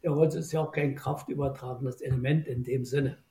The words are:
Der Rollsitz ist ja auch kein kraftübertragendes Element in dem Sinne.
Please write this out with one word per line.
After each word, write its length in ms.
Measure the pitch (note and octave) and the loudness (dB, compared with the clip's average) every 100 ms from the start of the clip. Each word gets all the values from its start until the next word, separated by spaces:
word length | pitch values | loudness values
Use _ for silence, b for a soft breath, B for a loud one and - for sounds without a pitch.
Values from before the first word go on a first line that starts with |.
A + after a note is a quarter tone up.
Der 80 | F3 | 2
Rollsitz 360 | C#3+ D#3+ F3 E3 | 4 4 4 -2
ist 40 | |
ja 80 | D#3+ | -2
auch 100 | D#3 | 0
kein 240 | - D3 C3+ | 0 0 0
kraftübertragendes 1040 | - D3 - C#3+ C#3 C3+ B2+ B2 C3 B2 | -4 -4 -4 -2 -2 -2 -8 -4 -4 -4
Element 460 | C3 C3 B2+ D#3 D3+ | -2 0 4 2 2
in 160 | B2 | -4
dem 200 | B2 C3 | 0 -2
Sinne. 340 | B2 C#3+ C3+ - _ | 0 0 0 -4 _